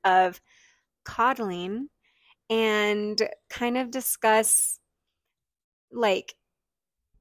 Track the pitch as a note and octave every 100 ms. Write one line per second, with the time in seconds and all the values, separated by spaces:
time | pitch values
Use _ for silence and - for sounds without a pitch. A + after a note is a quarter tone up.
0 | G3 F#3 F#3 F3+ _ _ _ _ _ _
1 | - - A#3+ C4 G#3 F3 F3+ A3 C#4+ _
2 | _ _ _ _ - A3+ A3 G#3+ G#3 G#3
3 | G#3 G#3+ G#3+ - - - A#3+ B3 B3 C4
4 | - - A3 A3 A3 - - - _ _
5 | _ _ _ _ _ _ _ _ _ A#3+
6 | A3+ A3+ - - _ _ _ _ _ _
7 | _ _